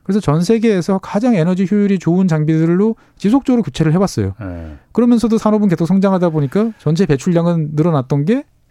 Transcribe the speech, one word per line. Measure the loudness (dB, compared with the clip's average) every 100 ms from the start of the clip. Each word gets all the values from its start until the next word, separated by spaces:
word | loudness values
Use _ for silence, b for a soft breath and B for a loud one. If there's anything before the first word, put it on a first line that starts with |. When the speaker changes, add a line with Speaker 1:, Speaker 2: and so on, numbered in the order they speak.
Speaker 1:
그래서 | -4 -2
전 | 0 0
세계에서 | 2 2 2 0 -2 -4
가장 | -4 -2 0 0
에너지 | 0 0 0
효율이 | 0 0 0
좋은 | 0 0 2
장비들로 | 0 0 0 0 0 0 -2 b b
지속적으로 | 0 0 2 0
교체를 | -2 -2 0
해왔어요. | 2 0 -2 -4 -6
Speaker 2:
예. | -12 -12 -14 -16 _
Speaker 1:
그러면서도 | 0 2 2 2 0
산업은 | 0 0 0
계속 | 0 0
성장하다 | 2 2 0 0
보니까 | 0 -2 -2 -2 -4
전체 | -2 0 0
배출량은 | 0 0 0 0 0 -2
늘어났던 | -2 0 0 -2 -2
게 | 0 -2 -4 _ _